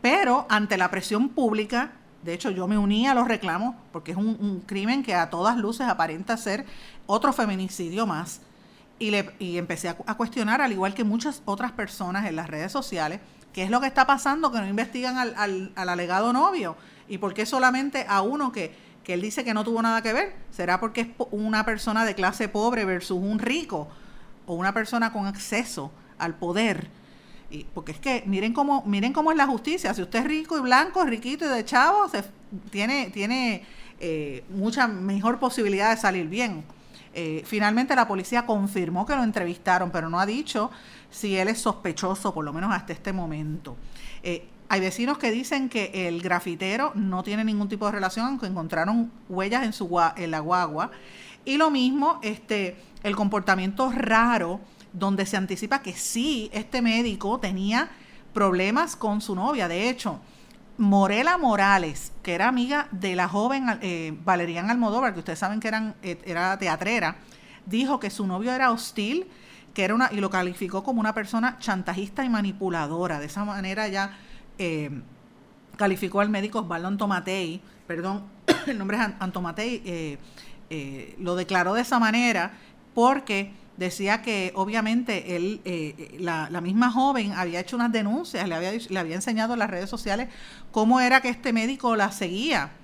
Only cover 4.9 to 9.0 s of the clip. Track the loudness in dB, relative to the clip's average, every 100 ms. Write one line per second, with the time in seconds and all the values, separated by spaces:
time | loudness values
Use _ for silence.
4.9 | 0 2 0 0 2 2 2 0 -2 0
5.9 | 2 0 -2 -4 -2 -2 -4 -6 -14 -16
6.9 | -16 0 2 2 2 0 0 -4 -4 -4
7.9 | -2 0 -2 -6 -12 -16 -20 -20 -20 -20
8.9 | -6